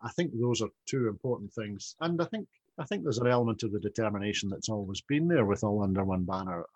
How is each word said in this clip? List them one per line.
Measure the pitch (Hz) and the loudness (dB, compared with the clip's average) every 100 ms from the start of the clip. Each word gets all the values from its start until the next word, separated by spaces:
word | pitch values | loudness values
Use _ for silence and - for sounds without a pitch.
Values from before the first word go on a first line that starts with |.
I | 117 | -4
think | - 170 | -2 -2
those | 113 120 113 | 0 0 2
are | 110 - - | -2 -6 -6
two | 135 117 | 0 0
important | 98 131 120 101 | -2 -4 -4 -4
things. | - 107 101 - - | -8 -8 -8 -10 -6
And | 165 170 | -2 0
I | 165 | -2
think, | 220 - _ _ - | -4 -10 _ _ -12
I | 147 | -6
think | 208 | -2
there's | 147 113 | 0 2
an | 123 | 4
element | 123 117 110 | 4 4 0
of | 113 | -2
the | 101 | -2
determination | 104 110 110 101 104 101 101 | -2 0 0 0 0 -2 -2
that's | 95 - | -4 -4
always | 107 98 98 | -4 -4 -6
been | - 143 170 | -2 2 4
there | 165 104 | 4 4
with | 101 | 4
All | 107 104 | 2 2
Under | 101 95 | 2 2
One | 95 92 | 2 0
Banner. | 90 92 95 87 80 | 0 -2 -4 -6 -8